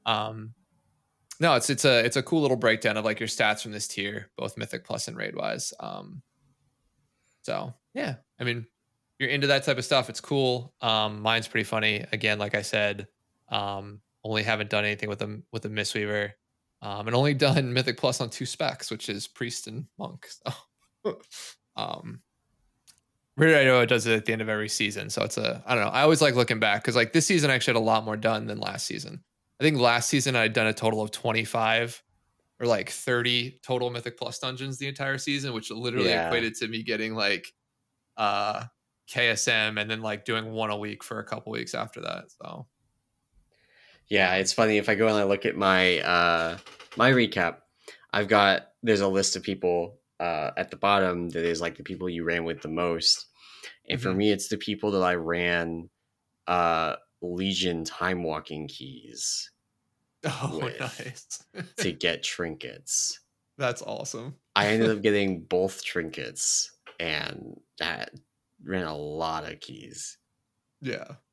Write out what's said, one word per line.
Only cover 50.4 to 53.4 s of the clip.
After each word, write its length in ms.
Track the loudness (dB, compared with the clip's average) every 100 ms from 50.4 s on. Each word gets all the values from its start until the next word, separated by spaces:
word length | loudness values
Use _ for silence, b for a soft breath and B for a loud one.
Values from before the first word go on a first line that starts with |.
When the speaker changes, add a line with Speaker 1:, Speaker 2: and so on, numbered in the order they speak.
| -2 -4
Speaker 2:
at 140 | -6
the 40 | -2
bottom 520 | 2 4 4 0 -4
that 160 | -2 0
is, 160 | 0
like, 160 | -4 -6
the 60 |
people 260 | -12 -8 -6
you 140 | -4
ran 200 | -2 0
with 180 | -2 -4
the 60 | -6
most. 580 | -2 0 0 0 0 -2 B